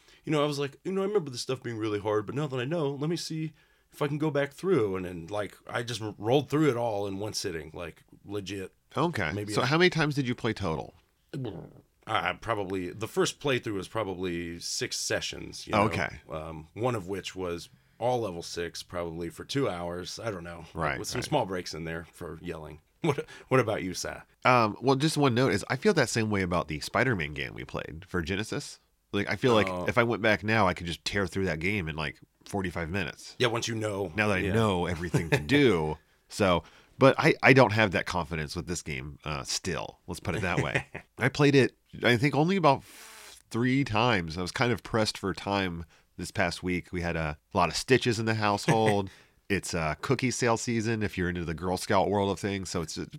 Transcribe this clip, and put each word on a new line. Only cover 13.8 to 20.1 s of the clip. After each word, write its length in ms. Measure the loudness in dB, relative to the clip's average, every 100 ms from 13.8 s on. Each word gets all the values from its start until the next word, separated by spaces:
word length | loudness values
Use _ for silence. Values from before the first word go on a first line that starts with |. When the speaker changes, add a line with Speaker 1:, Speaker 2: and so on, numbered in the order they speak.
| -4
Speaker 1:
probably 680 | -4 -4 -2 -4 -4 -6 -8
six 380 | -6 -4 -4 -4
sessions, 680 | -2 -2 -2 -8 -10 -12 -2
you 60 |
know? 100 | 2
Speaker 2:
Okay. 260 | 2 2 -4 -6 -12
Speaker 1:
Um, 380 | -10 -10 -12 -14
one 200 | -4 -2
of 120 | -2 -6
which 280 | -8 -8 -8
was 320 | -6 -6 -10 _ _ -6
all 220 | -2 -2
level 220 | -2 -6
six, 400 | -8 -8 -8 -8
probably 460 | -10 -8 -6 -6 -8
for 160 | -10
two 240 | -6 -2 -2
hours. 500 | -2 -6 -8 -8